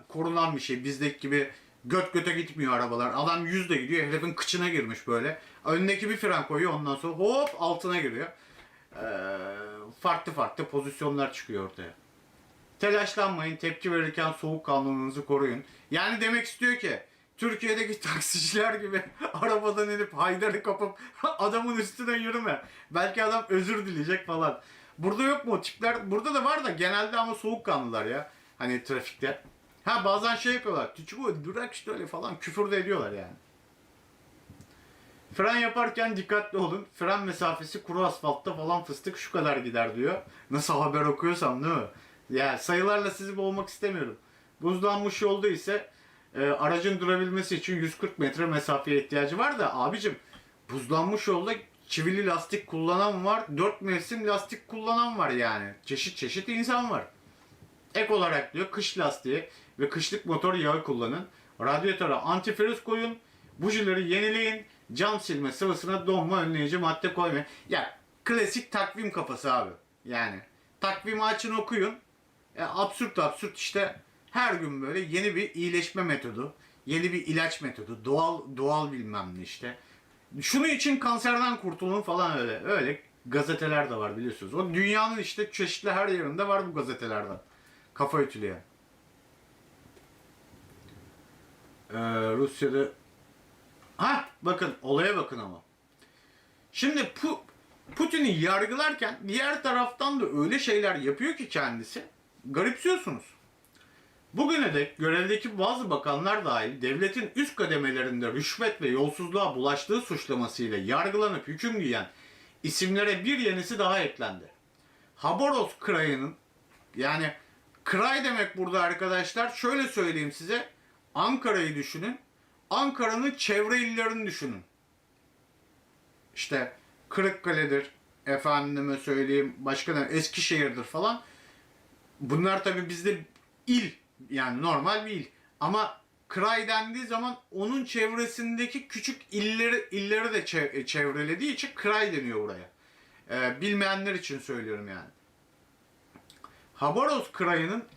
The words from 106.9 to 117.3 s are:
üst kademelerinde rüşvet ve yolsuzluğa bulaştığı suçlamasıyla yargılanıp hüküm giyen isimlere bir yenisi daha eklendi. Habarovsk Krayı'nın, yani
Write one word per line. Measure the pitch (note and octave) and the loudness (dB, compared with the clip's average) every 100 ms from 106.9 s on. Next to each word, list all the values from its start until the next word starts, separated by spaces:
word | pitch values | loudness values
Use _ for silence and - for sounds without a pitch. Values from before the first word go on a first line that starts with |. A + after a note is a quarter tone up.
| D3+ F#3+ B3 G#3 C4 | 2 0 0 -2 -2
üst | C#4+ - | -2 0
kademelerinde | E3 D3 C3+ C3 B2+ B2 A#2 | 2 2 2 0 0 0 0
rüşvet | C3 D3 - A3 G#3 | 0 -2 0 0 2
ve | C3+ | 2
yolsuzluğa | C3 D3 D3 F3 G3 F#3+ B2+ | 4 2 0 -2 2 2 2
bulaştığı | C#3 C#3+ - A#3+ | 2 0 0 0
suçlamasıyla | - E3 - B2 A#2 - A2+ G2+ | 0 -6 -2 0 0 -2 -2 0
yargılanıp | F#2+ C#3+ F#3+ G#3 G#3 E3+ C#3+ | 0 2 2 2 2 0 -6
hüküm | D3+ A#3 G#3+ | -4 -2 0
giyen | C#3 A2+ F#2+ - - - - _ | 0 0 -4 -14 -20 -20 -20 _
isimlere | D3+ - F#3 G3+ G#3 F#3 A3+ | -4 0 2 4 4 2 0
bir | C4 | 2
yenisi | G#3+ F#3 E3+ G#3 | 2 0 -4 0
daha | F#3 G3 | 2 2
eklendi. | D3+ - A2 F#2 E2+ - _ _ _ _ _ - | 0 -4 -6 -6 -16 -20 _ _ _ _ _ -4
Habarovsk | D#3 F#3 C#4+ B3+ F#3+ - | 0 4 4 4 0 -2
Krayı'nın, | G#3 E3 D3+ C3 C3+ - _ _ _ - _ A#2 | 0 2 2 0 -4 -8 _ _ _ -20 _ -4
yani | C#3 D#3 D3+ | 0 0 -2